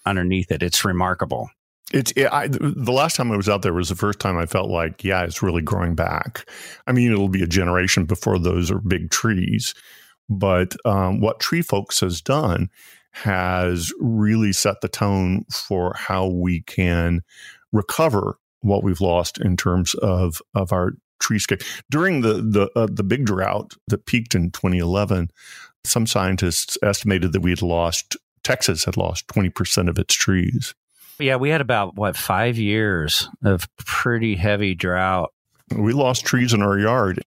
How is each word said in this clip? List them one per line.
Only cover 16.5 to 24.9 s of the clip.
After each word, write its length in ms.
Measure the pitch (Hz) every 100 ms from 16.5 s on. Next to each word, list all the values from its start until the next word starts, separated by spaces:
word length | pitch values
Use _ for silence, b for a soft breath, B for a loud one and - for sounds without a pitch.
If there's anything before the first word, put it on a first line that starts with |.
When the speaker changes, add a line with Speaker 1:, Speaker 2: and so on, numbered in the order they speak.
| 85
Speaker 2:
can 580 | - - 90 85 85 85 - B B B B
recover 640 | 107 - - 160 104 98 - _ _
what 200 | 101 101
we've 200 | 101 82
lost 360 | 95 87 87 -
in 200 | 98 90
terms 360 | - 90 87 -
of, 440 | 107 90 90 80 -
of 180 | 101 92
our 220 | 92 90 - _ _
treescape. 400 | - 107 - - B B -
During 320 | 147 190 156
the, 120 | 117
the, 360 | 110 110 104 98
uh, 140 | 120 110
the 140 | -
big 220 | 98 117 120
drought 480 | 92 98 101 - - -
that 180 | 98 -
peaked 280 | 123 113
in 160 | 92 87
twenty 280 | - 95 90
eleven, 520 | 85